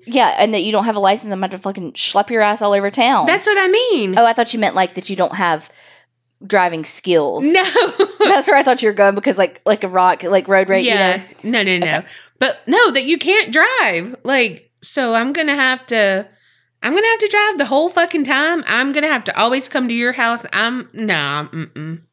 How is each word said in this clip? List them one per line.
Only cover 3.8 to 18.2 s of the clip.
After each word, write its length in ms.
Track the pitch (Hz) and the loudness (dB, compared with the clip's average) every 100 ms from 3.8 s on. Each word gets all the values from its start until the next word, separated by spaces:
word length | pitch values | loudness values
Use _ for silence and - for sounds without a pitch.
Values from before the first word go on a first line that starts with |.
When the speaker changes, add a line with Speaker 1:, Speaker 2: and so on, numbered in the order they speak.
| 508 349 202 190 | 2 0 0 4
Speaker 1:
Oh, 80 | 233 | 4
I 80 | |
thought 180 | 226 233 | 4 -2
you 60 | 233 | 0
meant, 140 | 202 | 0
like, 220 | - 185 - | 0 -2 -2
that 140 | - | -6
you 60 | 185 | -2
don't 200 | 180 185 | -2 -2
have 340 | 175 156 - _ - _ _ _ _ _ 202 | -2 -2 -6 _ -20 _ _ _ _ _ -2
driving 380 | 208 180 165 | 0 0 -2
skills. 640 | 151 - - 170 143 139 285 | -8 -8 0 2 2 0 2
Speaker 2:
No. 180 | 359 | 2
<laughs> 560 | 370 466 415 - 403 - | 2 0 0 0 -2 2
Speaker 1:
That's 280 | 415 381 269 | 2 2 4
where 100 | 285 | 2
I 60 | |
thought 180 | 269 254 | 4 2
you 80 | 220 | 2
were 40 | |
going 200 | 202 196 202 | 2 2 2
because, 220 | 202 185 | 0 0
like, 240 | 180 - - | 0 -2 -2
like 180 | 208 | 0
a 40 | 190 | 0
rock, 360 | 185 185 170 | 2 2 2
like, 240 | 175 190 190 | 0 0 2
road 220 | 196 190 | 2 2
rage, 160 | 190 202 | 2 2
you 60 | |
Speaker 2:
Yeah. 260 | 214 185 185 185 - | 2 2 0 -6 -12
Speaker 1:
know? 60 | 208 | -4
Speaker 2:
No, 120 | 233 | -2
no, 140 | 196 180 | 0 0
no. 200 | 170 151 | 0 -4
Speaker 1:
Okay. 100 | 185 - - - | -6 -16 -20 -4
Speaker 2:
But 180 | 254 - - | -4 -2 0
no, 220 | 370 466 | 2 4
that 140 | 269 262 | 2 0
you 120 | 320 | 0
can't 340 | 302 415 - | 0 0 0
drive. 640 | 262 403 508 320 170 190 254 | 2 2 2 0 -2 -4 -8
Like, 480 | - 269 226 - _ _ | -2 0 0 -4 _ _
so 320 | - - 247 | -10 -4 -2
I'm 180 | 226 247 | 0 -2
gonna 220 | 294 311 285 | -2 -2 0
have 300 | 262 254 - | 0 -2 -4
to, 400 | 226 202 190 208 _ _ _ _ _ | 0 0 0 -6 _ _ _ _ _
I'm 100 | 233 339 | -4 0
gonna 120 | 453 | 0
have 120 | 453 | 0
to 80 | 427 | 0
drive 280 | 415 415 359 | 0 0 -2
the 60 | 262 | -2
whole 240 | 269 330 | 0 0
fucking 340 | 349 339 339 | 0 0 -2